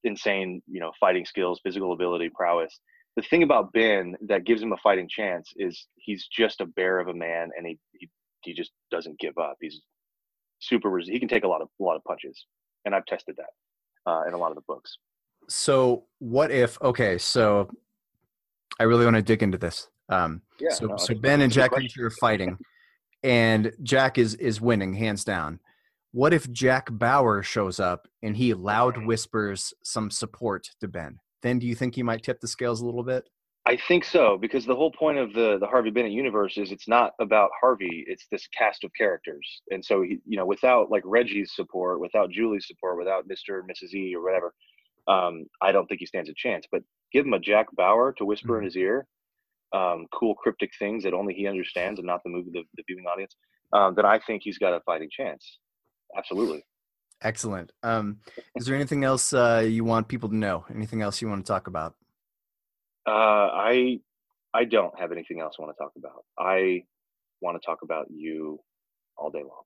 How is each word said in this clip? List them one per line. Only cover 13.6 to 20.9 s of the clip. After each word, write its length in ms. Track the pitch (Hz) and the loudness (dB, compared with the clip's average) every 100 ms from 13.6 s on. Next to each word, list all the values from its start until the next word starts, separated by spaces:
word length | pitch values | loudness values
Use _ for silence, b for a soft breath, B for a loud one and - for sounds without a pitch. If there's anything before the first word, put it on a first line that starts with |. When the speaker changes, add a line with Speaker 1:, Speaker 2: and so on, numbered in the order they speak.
| _ _ _ _ - | _ _ _ _ -2
Speaker 1:
uh, 120 | 82 80 | -2 -2
in 60 | |
a 40 | 87 | -2
lot 120 | 82 | -4
of 40 | 78 | -4
the 60 | - | -12
books. 300 | 67 - - _ _ _ _ _ | -12 -12 -20 _ _ _ _ _
Speaker 2:
So 560 | - - 135 127 123 _ _ | -4 2 4 6 2 _ _
what 320 | 120 123 151 | -2 2 4
if, 300 | 131 120 - | 4 2 2
okay, 380 | 131 120 110 87 | 0 2 2 2
so 500 | - 127 107 104 95 - _ _ _ _ _ _ _ _ _ - | 0 4 6 4 2 -6 _ _ _ _ _ _ _ _ _ 2
I 60 | |
really 200 | 113 117 | 6 8
wanna 160 | 117 113 | 8 6
dig 200 | 104 110 | 4 4
into 160 | 104 92 | 4 0
this. 300 | 85 - - _ - | -4 -8 -16 _ -2
Um, 320 | 95 85 80 _ _ | 0 0 -4 _ _
Speaker 1:
Yeah, 120 | 156 | -4
Speaker 2:
so, 160 | 123 | -2
Speaker 1:
no, 100 | 110 | -4